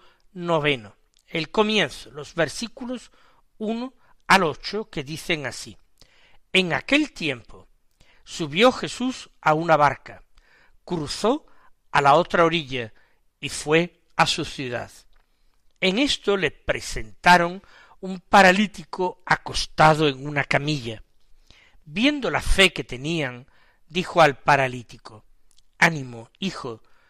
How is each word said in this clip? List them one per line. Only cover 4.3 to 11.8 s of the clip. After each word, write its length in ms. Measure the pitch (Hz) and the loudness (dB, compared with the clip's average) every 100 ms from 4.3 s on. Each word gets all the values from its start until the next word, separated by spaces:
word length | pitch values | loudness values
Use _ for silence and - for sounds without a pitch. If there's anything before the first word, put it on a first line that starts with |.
| 190 | 2
ocho, 460 | 160 127 - 202 - | 2 -4 -8 -8 -8
que 140 | 165 | -12
dicen 420 | 135 160 - 156 127 | -10 -10 -6 -6 -6
así: 300 | - 113 - _ _ - _ _ - _ | -12 -16 -20 _ _ -20 _ _ -20 _
En 200 | 190 180 | 0 0
aquel 400 | 135 - 285 294 | -4 0 0 0
tiempo 560 | - 156 120 - - - _ _ _ _ _ | -4 -6 -6 -12 -20 -20 _ _ _ _ _
subió 480 | - - 151 165 254 | -16 -8 -4 4 4
Jesús 580 | - 156 - 254 - - _ | 4 -6 -6 -6 -6 -16 _
a 140 | 156 | 0
una 220 | 156 170 147 | 2 4 4
barca, 480 | 143 127 - - - - _ _ _ _ | 4 2 -10 -20 -20 -20 _ _ _ _
cruzó 640 | - 170 139 - 214 302 - - - _ | -8 -6 -6 -2 0 -2 -6 -20 -20 _